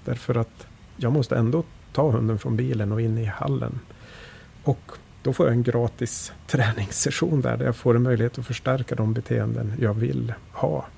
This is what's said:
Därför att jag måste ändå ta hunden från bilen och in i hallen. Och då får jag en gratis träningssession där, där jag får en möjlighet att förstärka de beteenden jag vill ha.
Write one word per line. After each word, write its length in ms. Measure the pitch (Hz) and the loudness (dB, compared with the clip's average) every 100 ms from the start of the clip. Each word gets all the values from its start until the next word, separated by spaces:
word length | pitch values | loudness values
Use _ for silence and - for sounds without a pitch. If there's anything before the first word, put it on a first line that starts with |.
Därför 300 | - 123 - | -4 -4 0
att 320 | 120 117 - - - - - | 0 0 -6 -20 -20 -20 -2
jag 160 | 120 | 2
måste 240 | 147 127 - | 2 2 2
ändå 280 | 117 151 - - - | 2 2 -2 -12 -6
ta 180 | - 147 | 2 4
hunden 280 | 120 110 110 | 4 2 0
från 180 | 127 113 | 0 0
bilen 360 | 127 120 101 | 0 0 0
och 80 | 107 | 0
in 180 | 113 113 | 0 0
i 60 | |
hallen. 560 | 107 - 139 135 - 123 - - - - - - - - | -2 -4 -2 -2 -4 -6 -12 -20 -20 -20 -20 -20 -20 -4
Och 280 | - - - - - - | -2 -2 -6 -20 -20 -6
då 100 | - | -4
får 140 | 127 - | 2 4
jag 60 | |
en 80 | 120 | 4
gratis 720 | 123 120 120 - 120 - - - - | 2 2 0 -2 -6 -4 -10 -14 -2
träningssession 960 | 135 110 110 101 - - - 165 151 | 2 2 0 -2 -2 -2 0 0 2
där, 160 | 123 117 | 0 0
där 80 | 131 | -2
jag 100 | 117 | 0
får 200 | 127 117 | 4 4
en 60 | |
möjlighet 360 | 123 120 120 - | 4 2 0 -2
att 80 | 120 | -8
förstärka 480 | 117 - 131 120 | -4 -2 -2 -2
de 180 | 117 110 | -2 0
beteenden 580 | 113 - 117 110 117 107 113 | 0 -2 -2 0 -2 -4 -2
jag 140 | 113 | 0
vill 400 | 107 120 135 117 110 - | 0 -2 -2 -4 -8 -12
ha. 340 | - 127 143 - | -4 -2 -2 -6